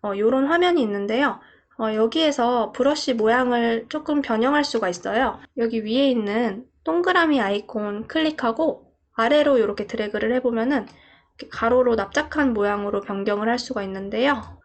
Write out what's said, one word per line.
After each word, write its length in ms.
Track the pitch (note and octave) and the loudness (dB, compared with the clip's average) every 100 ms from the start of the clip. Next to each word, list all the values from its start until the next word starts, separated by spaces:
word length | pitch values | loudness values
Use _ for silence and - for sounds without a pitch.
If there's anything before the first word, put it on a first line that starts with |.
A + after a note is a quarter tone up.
어, 100 | G#3 G3 | -6 0
요런 300 | A3 C4 C#4 | 2 2 2
화면이 360 | E4+ F4+ F4 | 2 4 4
있는데요. 580 | A3 G3+ G3+ A3+ C#4 - - _ _ - | 2 -2 -2 0 0 -2 -12 _ _ -6
어, 160 | A3 | -2
여기에서 760 | G#3+ A3+ D#4+ D#4+ C#4+ A#3+ B3 G#3+ | 0 0 2 0 2 2 2 0
브러쉬 420 | - B3+ D4+ - | 0 2 2 0
모양을 720 | A#3+ A3 A#3+ B3+ A#3+ A#3 A#3 - | 2 2 2 2 2 2 0 -4
조금 340 | D4+ D4+ D4 | -6 -2 -2
변형할 420 | C4+ A3 B3 D4 | 0 0 2 2
수가 240 | C#4+ A3+ G3 | 0 0 -2
있어요. 520 | F3+ F#3+ G#3+ B3+ - - - | -4 -4 0 0 -4 -10 -4
여기 280 | A3+ A3+ | -2 -2
위에 240 | G#3 A#3+ C#4 | -2 2 2
있는 580 | B3 G#3 G#3+ A#3+ G3 B3+ _ | 2 0 0 -2 -4 -12 _
동그라미 560 | - E4 F4 F4+ E4 C#4+ | -4 0 2 2 2 2
아이콘 640 | G3 G3+ - A3 G#3 G#3 A3+ | 0 -2 -4 -6 -6 -6 -4
클릭하고 880 | D#4+ D#4 D4+ A#3 A3+ - - - _ _ | -2 -2 0 -2 0 -2 -2 -12 _ _
아래로 440 | - A3+ D4 C#4+ C4 | -2 2 4 4 4
요렇게 260 | G#3 G#3 G3+ | 2 -2 -6
드래그를 460 | A3 G#3 G#3 A3 | -6 -4 -2 -2
해보면은 520 | B3+ B3+ A#3 A#3 C#4 - - _ _ _ - | 0 0 0 0 -2 -4 -12 _ _ _ -20
이렇게 100 | - | -16
가로로 440 | - A#3 B3 B3 | -4 2 4 4
납작한 580 | A3 G3 - D#4 D4+ C4+ | 2 0 -4 -2 0 0
모양으로 480 | A3 G3+ G#3 G3+ G3+ | 2 0 -2 -2 -4
변경을 480 | G3+ G3 G3 G#3 A3 | -4 -4 -2 -2 0
할 100 | B3 | -2
수가 240 | - A#3+ | -4 -6
있는데요. 760 | G3 F#3+ G3 G#3+ C4 C4 - - | -6 -8 -6 -2 0 -2 -6 -16